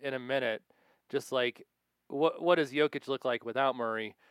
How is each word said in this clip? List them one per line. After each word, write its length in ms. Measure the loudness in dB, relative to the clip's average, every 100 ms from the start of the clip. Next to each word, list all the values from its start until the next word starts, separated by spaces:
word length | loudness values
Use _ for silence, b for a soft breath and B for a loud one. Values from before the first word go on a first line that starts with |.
in 120 | -6
a 60 | -6
minute, 420 | -2 -2 0 -4 _ _ _ _ -6
just, 240 | -4 -2
like, 340 | 0 0 -2 -18 _ _ _ -8
what, 340 | 0 0 2
what 140 | 2 4
does 160 | 2
Jokic 380 | 2 2 0 -4
look 160 | -2 0
like 180 | -2
without 320 | -2 0 0 0
Murray? 400 | -2 -2 -6 -10 _